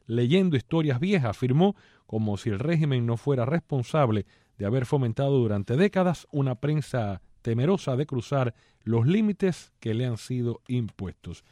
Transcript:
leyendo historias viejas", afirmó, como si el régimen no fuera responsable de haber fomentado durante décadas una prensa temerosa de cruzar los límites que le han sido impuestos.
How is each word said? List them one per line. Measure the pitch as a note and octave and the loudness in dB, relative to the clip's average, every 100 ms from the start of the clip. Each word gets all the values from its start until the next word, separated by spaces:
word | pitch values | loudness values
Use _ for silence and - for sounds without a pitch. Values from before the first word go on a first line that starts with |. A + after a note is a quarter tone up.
| - | -4
leyendo | A#2 B2 F#3 F#3 C3+ | 0 2 4 4 0
historias | - E3 D3+ B2 | 0 0 0 0
viejas", | F#3 G3 B2 | 0 0 0
afirmó, | - B2+ C#3 G3 - _ _ _ | -2 0 4 4 2 _ _ _
como | A2 G#2+ G2 | -4 -2 -2
si | A2+ | -4
el | G2 | -4
régimen | C#3+ E3 D3+ B2+ | 0 0 2 0
no | A#2 A2+ | 0 -2
fuera | C#3+ C3 A2+ | 0 0 0
responsable | E3 - C#3 A#2 D#3 B2+ G#2+ - _ _ - | -2 -2 -4 -2 2 2 2 -2 _ _ -6
de | G2+ | -2
haber | B2+ B2 | -2 0
fomentado | D3 A#2+ G#2+ C#3 C3+ | 0 0 0 0 2
durante | A2+ G#2 G2+ C3 | 2 0 0 2
décadas | G3+ F#3+ F3+ D#3+ - | 2 2 0 -2 -4
una | D3 C3+ | -2 -2
prensa | B2 C#3+ D3+ - B2+ G#2 F#2+ - - | -2 -2 -2 -2 -4 -4 -6 -14 -10
temerosa | A#2 A2+ D3 G3 - B2+ | -4 0 2 0 0 -4
de | C#3+ | -4
cruzar | B2+ - C#3 B2 - _ _ | -6 -4 -2 -2 -4 _ _
los | - A2+ B2 | -2 2 4
límites | G3+ G#3+ F#3+ F#3+ - - _ | 4 2 0 0 -2 -10 _
que | A2+ | -4
le | A2 B2+ | -2 -2
han | A2 | -6
sido | - B2+ A#2+ A2+ - | -6 -4 -4 -6 -4
impuestos. | B2 A2 - F#2 - F2 E2 _ | -4 -4 -8 -10 -10 -16 -16 _